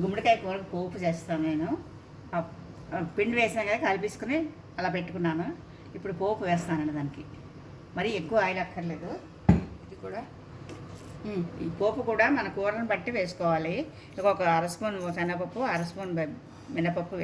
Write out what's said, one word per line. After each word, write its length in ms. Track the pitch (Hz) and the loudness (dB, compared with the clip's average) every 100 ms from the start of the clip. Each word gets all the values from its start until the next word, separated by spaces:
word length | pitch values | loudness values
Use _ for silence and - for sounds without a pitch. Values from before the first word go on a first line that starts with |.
గుమ్మడికాయ 340 | 185 202 240 220 | 2 4 6 6
కూరకు 240 | 196 196 185 | 4 -4 -2
పోపు 240 | 175 180 170 | -4 -2 0
చేస్తాను 380 | 175 170 - 160 160 | 0 0 0 0 2
నేను. 200 | 156 180 320 - - - - - 170 | 2 2 0 -4 -16 -16 -16 -6 -4
ఆ, 20 | 165 - - - - | -2 -6 -14 -14 -6
ఆ 40 | - 165 - | -4 -2 2
పిండి 180 | 214 240 | 2 4
వేసాను 260 | 226 226 202 | 4 4 0
కదా, 80 | 226 202 | 2 2
కలిపేసుకుని 500 | 190 208 - 240 311 302 - - - | 2 0 -4 0 0 0 -6 -12 -4
అలా 120 | 180 175 | -2 0
పెట్టుకున్నాను. 500 | 170 180 170 160 247 339 - - - - | -2 0 2 2 0 -4 -12 -16 -14 -8
ఇప్పుడు 180 | 196 190 | -6 0
పోపు 200 | 196 214 190 | 2 2 2
వేస్తానండి 440 | 170 170 160 151 147 | 2 2 2 2 0
దానికి. 260 | 143 - - - - - - - - 180 | -2 -4 -12 -14 -16 -16 -16 -16 -8 -2
మరీ 120 | 208 196 | 0 0
ఎక్కువ 180 | 156 220 190 | 2 4 4
ఆయిల్ 140 | 185 | 2
అక్కర్లేదు. 460 | 170 175 170 156 175 339 - - - - - - - | -2 -4 -4 -4 -6 -8 -10 2 6 6 4 -10 -14
ఇది 100 | - | -12
కూడా, 180 | 190 202 262 - - - - - - - - - 214 | -10 -8 -10 -12 -16 -14 -12 -12 -12 -14 -14 -10 -4
ఉమ్, 160 | 196 170 - 165 | -2 -2 -4 -4
ఈ 20 | - | 0
పోపు 220 | 202 240 226 | 2 2 2
కూడా 180 | 214 240 277 | 6 6 6
మన 100 | 196 196 | 2 0
కూరను 300 | 202 220 226 | 0 2 2
బట్టి 180 | 196 175 226 | 0 0 0
వేసుకోవాలి. 580 | 175 - 170 160 160 208 320 - - | 0 2 4 4 2 -2 -4 -8 -12
ఇక 120 | - 196 | 2 4
ఒక 80 | 196 175 165 | 6 6 4
అర 100 | 175 | 4
స్పూన్ 240 | - 214 196 175 175 | 0 -2 -2 -2 0
శనగపప్పు, 440 | 175 175 175 220 254 | 0 0 -2 0 0
అర 80 | 170 170 | 0 -2
స్పూన్ 220 | 196 190 165 | -4 -2 0
బె-, 120 | 151 156 - - - 170 | 0 -4 -12 -16 -6 0
మినపప్పు 400 | 170 170 170 180 | 0 0 -2 -2